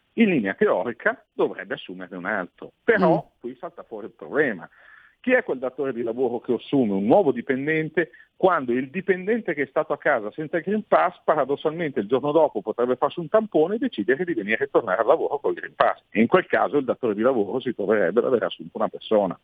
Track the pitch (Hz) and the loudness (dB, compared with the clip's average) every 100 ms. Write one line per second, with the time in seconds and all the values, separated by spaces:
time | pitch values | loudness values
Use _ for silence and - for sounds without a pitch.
0 | _ - 220 165 98 - 208 110 117 - | _ 2 2 4 0 2 2 2 -2 -2
1 | - 247 _ - 147 95 95 143 - 92 | -4 -4 _ -2 -2 -2 -10 -10 -10 -14
2 | 90 92 90 107 87 - - _ - 214 | -12 -8 -4 -4 -6 -12 -20 _ 0 2
3 | 170 180 - _ 120 131 170 - 95 107 | 4 2 -2 _ -14 -12 -16 -16 -14 -14
4 | 104 - 78 117 143 92 78 _ - - | -14 -16 -4 0 0 -2 -12 _ -20 -20
5 | _ _ 247 254 - 135 127 135 135 117 | _ _ 0 0 0 -4 -6 -4 -6 -4
6 | 113 120 127 117 - 113 - 139 113 98 | -4 -2 -2 -2 -2 -4 0 2 2 2
7 | 101 180 160 120 - 131 143 160 156 - | 4 4 4 0 -2 -4 -2 -2 -2 -2
8 | 160 - _ - 185 170 127 123 135 185 | -4 -6 _ 0 2 2 0 -4 -4 -6
9 | 180 185 185 233 190 147 135 160 151 147 | -4 -4 -2 -4 -2 -6 -4 -4 -4 -2
10 | 160 131 104 - 156 175 156 214 - 208 | 0 0 -2 -8 -6 -6 -2 -4 2 2
11 | 170 - - 156 131 143 160 160 160 127 | 2 -2 0 0 2 0 -2 -2 -4 -4
12 | 101 131 147 156 151 107 110 107 123 127 | 0 0 2 2 2 0 -6 -2 0 0
13 | 143 175 160 220 220 160 165 220 262 - | -2 -4 0 0 2 2 2 0 -4 -4
14 | 101 135 175 139 101 110 139 - 110 92 | 0 0 0 -4 -2 -2 0 0 0 0
15 | 113 156 90 143 98 87 87 - 117 - | 2 2 0 -2 -2 -4 -6 0 2 0
16 | _ 98 117 185 - 113 101 143 123 104 | _ 0 4 4 2 2 2 0 0 -2
17 | 120 101 120 127 101 127 120 110 95 107 | -2 2 2 2 0 -2 -6 -4 0 2
18 | 87 107 127 117 90 - 82 110 104 - | 2 2 2 2 0 -6 -12 -4 -4 -4
19 | - 107 95 - | 0 2 2 -4